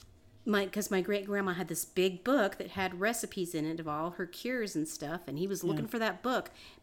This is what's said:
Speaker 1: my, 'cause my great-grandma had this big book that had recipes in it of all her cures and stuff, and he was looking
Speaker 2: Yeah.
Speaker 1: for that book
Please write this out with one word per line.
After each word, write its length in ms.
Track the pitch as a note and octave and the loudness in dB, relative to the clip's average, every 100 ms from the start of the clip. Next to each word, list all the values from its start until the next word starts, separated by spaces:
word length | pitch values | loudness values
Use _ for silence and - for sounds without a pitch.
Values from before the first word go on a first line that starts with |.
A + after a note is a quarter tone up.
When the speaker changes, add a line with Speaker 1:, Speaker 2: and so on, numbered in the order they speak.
| - - - - | -20 -20 -20 -8
Speaker 1:
my, 220 | - G#3 F#3+ | 2 2 2
'cause 240 | G#3 G3+ | -2 0
my 100 | F#3+ | 2
great-grandma 540 | F3+ G3+ G3 G3+ F#3+ | 2 0 0 0 2
had 140 | F3 F3+ | 0 -2
this 180 | E3 - | -4 -2
big 360 | - F#3+ F3+ | 2 2 2
book 360 | - C4+ G#3 - | 2 4 4 0
that 140 | F#3+ | -6
had 280 | G3 F#3 F3+ | -2 -2 0
recipes 540 | G3+ A#3+ - - F3 | 0 0 -2 -2 -2
in 100 | D#3+ | 0
it 160 | D#3 E3 | 0 -2
of 80 | D#3+ | -2
all 220 | D3 E3 | -2 -2
her 160 | E3+ F3 | -2 -6
cures 500 | - A#3 B3+ G#3 E3 | -4 -2 0 0 -2
and 100 | D#3+ | -2
stuff, 360 | - D3 F3 - | -4 -6 -6 -6
and 120 | C#3 | -2
he 80 | F#3+ | 0
was 180 | F#3 | 0
looking 200 | E3+ D#3 A3 | 0 0 0
Speaker 2:
Yeah. 40 | |
Speaker 1:
for 80 | A#3 | 0
that 240 | A3 F3+ | 0 0
book 280 | B3 A#3+ - - - - | 0 0 -2 -10 -20 -10